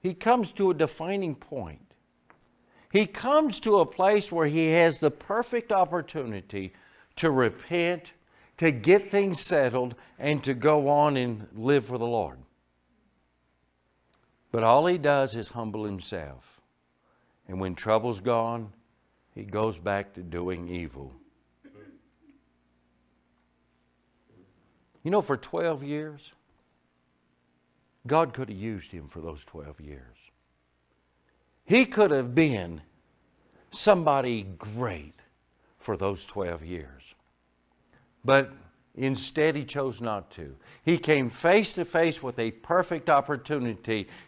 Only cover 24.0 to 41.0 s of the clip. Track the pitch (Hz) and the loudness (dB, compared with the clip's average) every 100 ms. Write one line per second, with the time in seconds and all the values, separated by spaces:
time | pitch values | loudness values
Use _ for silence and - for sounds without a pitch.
24 | _ _ _ _ 95 _ _ _ _ _ | _ _ _ _ _ _ _ _ _ _
25 | 160 202 - 135 - 170 165 151 143 147 | -2 -2 0 -4 -4 -4 -4 -4 -6 -8
26 | 156 147 - _ _ _ _ _ _ _ | -10 -14 -20 _ _ _ _ _ _ _
27 | _ _ _ _ _ _ _ _ _ _ | _ _ _ _ _ _ _ _ _ _
28 | 120 151 160 117 123 95 110 104 80 87 | -2 0 0 -4 -10 -8 -8 -10 -12 -16
29 | 71 85 80 73 - 82 73 76 73 71 | -16 -14 -12 -14 -16 -18 -18 -18 -18 -20
30 | 62 _ _ _ _ _ _ _ _ _ | -20 _ _ _ _ _ _ _ _ _
31 | _ _ _ _ _ _ - 220 254 - | _ _ _ _ _ _ 2 4 4 4
32 | 202 143 123 123 160 113 87 82 - _ | 4 4 2 4 4 2 -4 -10 -16 _
33 | _ _ _ _ _ _ _ - - 190 | _ _ _ _ _ _ _ -2 4 4
34 | 156 139 127 113 98 85 104 110 120 87 | 4 2 2 -2 -6 -12 -12 -6 -6 -6
35 | 76 - _ _ _ _ _ _ - 98 | -14 -20 _ _ _ _ _ _ -8 -4
36 | 98 98 - 101 90 85 82 87 69 65 | -4 -4 -10 -8 -6 -8 -10 -12 -12 -20
37 | - _ _ _ _ _ _ _ _ _ | -20 _ _ _ _ _ _ _ _ _
38 | _ _ 123 139 135 - - _ _ - | _ _ 4 4 4 -8 -20 _ _ -4
39 | 135 135 - - 151 147 131 143 135 104 | -4 -2 -4 0 0 0 -6 -4 -6 -4
40 | 117 104 - - 73 67 - - - 165 | -6 -6 -8 -16 -16 -18 -20 -8 0 0